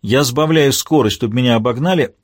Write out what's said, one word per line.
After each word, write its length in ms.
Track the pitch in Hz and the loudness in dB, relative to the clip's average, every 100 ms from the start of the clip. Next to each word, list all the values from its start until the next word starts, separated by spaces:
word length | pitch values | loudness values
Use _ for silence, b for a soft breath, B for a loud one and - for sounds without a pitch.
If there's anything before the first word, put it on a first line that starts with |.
Я 220 | - 123 | 0 0
сбавляю 480 | 139 127 156 160 143 | 0 0 0 2 2
скорость, 440 | 131 - 156 110 - | 0 0 2 2 0
чтобы 200 | 117 117 | -4 -2
меня 180 | 127 | 0
обогнали. 640 | 113 117 120 165 185 131 _ | 0 0 -2 -2 -2 -2 _